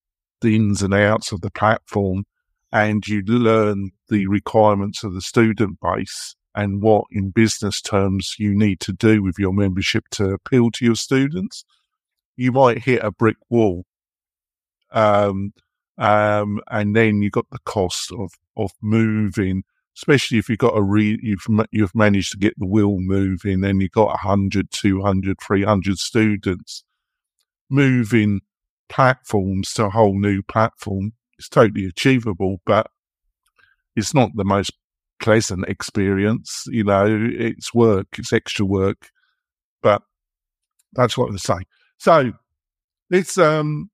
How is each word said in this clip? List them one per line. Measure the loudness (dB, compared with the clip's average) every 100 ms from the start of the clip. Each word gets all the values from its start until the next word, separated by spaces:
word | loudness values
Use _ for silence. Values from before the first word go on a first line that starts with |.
| _ _ _ _
the | 0 2
ins | 2 0
and | 0
outs | 2 2 0 -4
of | -8
the | -10
platform | -2 0 0 -2 -4 -2 -4 -8 _ _ _ _
and | -2 0 -2 -2
you | -4
learn | -2 0 2 2 0 -2 -8 -12 -4
the | -2 0
requirements | -2 0 4 4 2 -2 -8
of | -10
the | -10
student | -4 2 2 2 -4 -4
base | -4 -4 -6 -12 -16 -20 _
and | -6 -4 0
what, | 2 2 2
in | -4 -2
business | 2 2 0 -6 -6
terms, | -4 -2 0 -2 -6 -4
you | -2 2
need | 0 0
to | -6
do | 0 4 4
with | 2 -2
your | -2
membership | 0 0 0 -2 -4 -4
to | -4 -2
appeal | -4 0 2 2
to | 0 0
your | 0
students, | 0 -2 -2 -4 -8 -10 -20 _ _ _ _ _ _ -6
you | -2
might | 4 4 4
hit | 0 0
a | 0
brick | 0 0 0 -2
wall. | 0 2 0 -10 _ _ _ _ _ _ _ _ _ _
Um, | 2 4 4 2 -2 -8 -12 _ _ _ -4
um, | 2 2 2 0 -2 -6 -6
and | -4 0 2
then | 2 2
you've | 0
got | -2 -6
the | -8 -8
cost | -4 -2 -4 -10
of, | -10 -12 _ _ -8
of | -8 -6
moving, | -2 0 2 0 -2 -2 -2 -2 -6 _ _ -8
especially | 0 2 2 -2
if | -2
you've | 0
got | 0 2
a |
re-, | 2 2 2 0
you've | -4 -4 -2
ma-, | -2 0
you've | 0 0 2
managed | 2 2 -2
to | -2
get | -2 -2
the | -2
will | 0 2 0
moving, | -2 -2 -2 -4 -4 -2
and | 0 0
you've | 0
got | 2 0
a | 0
hundred, | 0 0 0 -2 -4
two | -2 0 0
hundred, | 0 -2 -2 -6
three | -2 -2
hundred | 2 0 0 -4
students. | -2 0 2 0 -4 -6 -8 -20 _ _ _ _ _ _ _ _ -4
Moving | 0 2 2 2 2 2 0 -6 _ _ _ -10
platforms | 2 2 2 -2 -2 -2 -4 -4
to | -2 0
a |
whole | 4 2 4
new | 0 0
platform | -2 0 0 -2 -8 -6 -6 -10 _ _
is | -4
totally | 2 2 2 -6
achievable, | -2 2 2 0 -4 -4 -4 0
but | 0 0 _ _ _ _ _ _ _ _ _ _ -6
it's | -2
not | 0 0 -2
the | -2
most | 0 -2 -8 _ _ _ -6
pleasant | 2 2 2 -6 -8
experience. | -8 -8 -2 0 0 0 -2 -6 -14 -8
You | -4
know, | 2 2 2 2 -2
it's | -4 -6 -6 -4
work, | 2 4 2 -2 -10
it's | -4
extra | -4 -2 -4 -2
work, | 0 -2 -4 -12 _ _ _ _ _ _ _
but | 2 2 _ _ _ _ _ _ _ _ _
that's | -2 0 0
what | -4
they | -4
say. | -4 -6 -6 _ _ _
So | 4 4 4 -4 _ _ _ _ _ _ -4
it's, | -2 0 2
um, | 2 2 -2 -6 -10